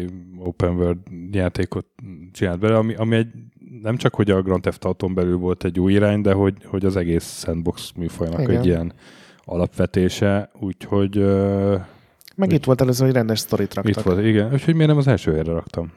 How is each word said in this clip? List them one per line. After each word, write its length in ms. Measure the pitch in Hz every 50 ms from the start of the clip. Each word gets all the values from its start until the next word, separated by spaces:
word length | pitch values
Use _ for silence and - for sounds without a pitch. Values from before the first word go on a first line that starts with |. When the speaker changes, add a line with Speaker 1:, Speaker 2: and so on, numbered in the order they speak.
| 90 90 92 92 87 92 92 90
Speaker 1:
open 360 | 90 90 85 - 95 87 87
world 220 | 90 90 87 87 90 95 - 90 85 87 95
játékot 540 | 101 98 90 90 - - 92 - - 95 - _ _ - 117 98 90 73 87 90
csinált 280 | 95 - 110 90 87 90
bele, 180 | 104 110 113 110
ami, 160 | 110 113 113
ami 200 | - 113 113 113
egy, 120 | 113 113 117 - 117 117 117 - _ - - 127 117
nem 160 | 107 110 120 123
csak, 180 | - 127 -
hogy 160 | - 104 101
a 100 | 95 95
Grand 200 | 92 95 92 90
Theft 240 | 90 92 87 - -
Autón 280 | 95 90 - 101 92 92
belül 240 | 92 90 90 90 90
volt 260 | 90 90 90 - -
egy 160 | 92 85 90
új 140 | 90 95 98
irány, 280 | 101 104 104 104 104
de 120 | 104 101 98
hogy, 220 | 98 98 98 98 - -
hogy 200 | - - 95 95
az 100 | 95 95
egész 440 | 95 87 85 85 85 - - - -
sandbox 520 | - 85 82 85 82 87 85 - - - -
műfajnak 460 | - 85 82 - - 87 82 85 82
Speaker 2:
Igen. 140 | 139 - - 120
Speaker 1:
egy 80 | 107
ilyen 280 | 90 85 82 85 85 - - - - - - - - - _ _
alapvetése, 1040 | - 87 87 90 85 - - 92 - - 98 92 90 - - 104 101 98 101 101 - - -
úgyhogy, 580 | 107 95 90 - - - 104 101 98 98 98 104
ö, 580 | 98 98 98 98 98 98 98 98 98 98 98 95 92 - - - _ _ _ _ _ - -
Speaker 2:
Meg 120 | - 190 185
Speaker 1:
úgy- 40 | 170
Speaker 2:
itt 80 | 143 -
volt 180 | 131 127 120
először, 240 | 135 127 123 120 131
hogy 100 | 131 127
rendes 240 | 123 113 110 110 110
sztorit 340 | - - 113 101 101 98 -
raktak. 220 | 101 98 110 98 107
Speaker 1:
Itt 40 |
volt, 240 | 107 98 90 95 107
igen. 280 | 113 107 104 104 117 139
Úgyhogy 200 | 139 - 160 165
miért 140 | 160 156 151
nem 80 | 151 147
az 100 | 135 139
első 240 | 117 87 - 82 78
helyre 180 | 78 80 82
raktam? 400 | 82 82 - - - 87 85 85 85